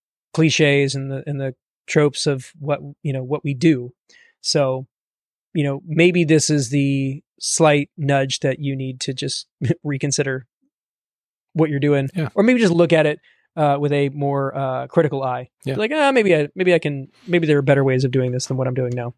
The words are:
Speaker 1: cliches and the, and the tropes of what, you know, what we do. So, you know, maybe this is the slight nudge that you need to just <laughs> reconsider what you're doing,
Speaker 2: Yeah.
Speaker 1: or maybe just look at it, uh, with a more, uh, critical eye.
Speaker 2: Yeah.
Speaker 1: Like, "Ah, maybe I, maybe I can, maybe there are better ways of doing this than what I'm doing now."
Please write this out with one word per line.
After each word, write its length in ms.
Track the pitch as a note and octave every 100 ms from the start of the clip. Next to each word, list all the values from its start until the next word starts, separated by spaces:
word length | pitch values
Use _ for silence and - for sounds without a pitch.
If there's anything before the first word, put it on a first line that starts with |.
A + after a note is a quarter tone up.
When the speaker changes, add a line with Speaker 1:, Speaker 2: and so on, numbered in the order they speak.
| _ _ _
Speaker 1:
cliches 600 | - D#3+ - D3+ C#3+ C#3
and 160 | C3+ C3+
the, 120 | C3+ D3
and 140 | C#3+
the 140 | C3+ C3 _ _ -
tropes 400 | - D3 - -
of 260 | C3+ - -
what, 220 | D3 C#3+ C#3+ C#3+
you 100 | D#3
know, 100 | C3+
what 200 | B2+ C#3+
we 100 | C#3+
do. 400 | C3+ D#3+ C#3 B2 - _ _ _ _
So, 440 | - D#3+ C3+ C3 C3 _ _ _ _ _ _
you 100 | E3
know, 180 | C#3+ C#3 E3
maybe 380 | D3+ F3 F3+
this 260 | D#3+ D#3 -
is 180 | D3+ A#2+
the 520 | C#3+ C#3 C#3 C3+ C#3 _ _
slight 500 | - - D#3 D3 C#3+ -
nudge 440 | C#3 C#3 C3+ -
that 180 | C#3+ C3
you 180 | C#3+ C3+
need 240 | C3 B2+
to 140 | -
just 320 | C3 C#3 - - _
<laughs> 180 | A2 -
reconsider 640 | D3 C#3 D#3 C#3 C#3 C3 - _ _ _ _ _ _ _ _ _ _
what 160 | - D#3+
you're 100 | C#3
doing, 300 | C#3+ C#3+ C3+
Speaker 2:
Yeah. 140 | F#3+ D#3
Speaker 1:
or 80 | -
maybe 180 | G#3+ B3
just 120 | G#3+
look 200 | E3+ E3+
at 140 | D#3+ D3+
it, 120 | D3+ _ _ _ -
uh, 200 | D3 C#3+
with 120 | D3
a 180 | C#3+ C#3+
more, 460 | C#3+ C#3+ C#3 C3+ C3+
uh, 300 | C3+ B2+ C3
critical 380 | - D3+ C#3
eye. 260 | C3 B2 B2 _
Speaker 2:
Yeah. 100 | C#3 C3+
Speaker 1:
Like, 140 | A3
"Ah, 200 | D4+ C#4
maybe 220 | C4 G3+ D#3+
I, 120 | D3
maybe 180 | - F3+
I 60 | E3+
can, 300 | D#3 C#3 C3 _ -
maybe 200 | F3 D#3+
there 100 | D3
are 40 |
better 200 | C#3 C#3
ways 220 | C3+ B2+
of 80 | C3
doing 180 | C3 B2+
this 160 | B2 -
than 100 | -
what 120 | C3
I'm 60 |
doing 180 | B2+ B2
now." 200 | B2 A#2+